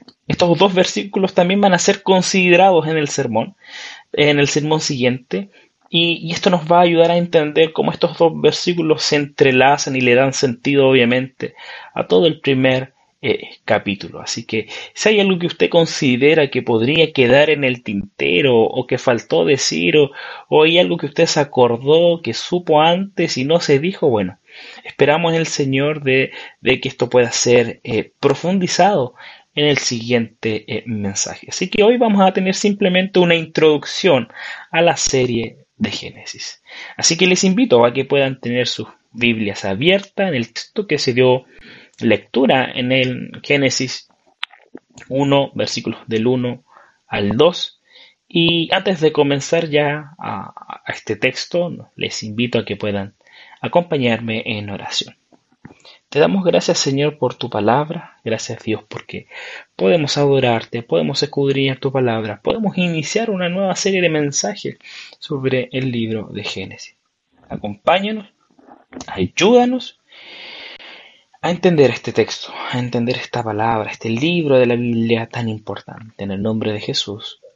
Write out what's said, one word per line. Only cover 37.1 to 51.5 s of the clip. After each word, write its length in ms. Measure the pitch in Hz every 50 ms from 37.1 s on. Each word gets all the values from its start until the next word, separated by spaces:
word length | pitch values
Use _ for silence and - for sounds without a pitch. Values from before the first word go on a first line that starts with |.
| 165
que 100 | 165 185
les 160 | 180 185 180 -
invito 420 | 190 185 214 262 226 123 117 117
a 80 | 120 123
que 100 | 135 131
puedan 360 | - 143 143 135 131 131 131
tener 260 | - 120 120 123 120
sus 220 | - - - 107 - - _ _ _ -
Biblias 500 | 117 117 120 113 110 110 101 95 - -
abiertas 640 | 98 98 98 139 175 190 196 196 - - - 196 190
en 60 | 151
el 160 | 123 113 - -
texto 340 | - - - - 233 202
que 100 | - 156
se 160 | 139 - 131 117
dio 300 | 123 127 127 127 127 - _ _ - - - - - - _ _ -
lectura 720 | 120 117 107 101 - _ - 247 269 233 147 131 123 - -
en 180 | - 123 123 131
el 480 | 135 127 127 127 120 113 - - - -
Génesis 640 | - 143 143 139 127 - - 135 127 - - - _ _ _ _ _ _ - - - _ _ _ _ - - _ _ _ - - -
uno, 420 | 127 135 139 139 139 139 139 - -
versículos 460 | - 110 - - - - - 113 - -
del 200 | - 113 110 110
uno 360 | 123 127 127 123 123 120 123 _ _ _ - - _ _ _ _
al 240 | - 113 110 101 101 98
dos. 440 | 123 151 175 180 - - - _ _ _ _ _ - - _ _ _ _
Y 460 | _ - 170 165 170 170 170 160 - -
antes 280 | 190 190 208 190 151
de 100 | 156 151
comenzar 580 | 151 151 143 143 143 139 139 - 165 165 165 156
ya 460 | 143 147 147 147 147 151 151 147 -
a, 640 | - - - 110 98 - - - - - - - - -
a 60 | -
este 240 | - - - - 107
texto, 760 | 104 - 131 123 - - -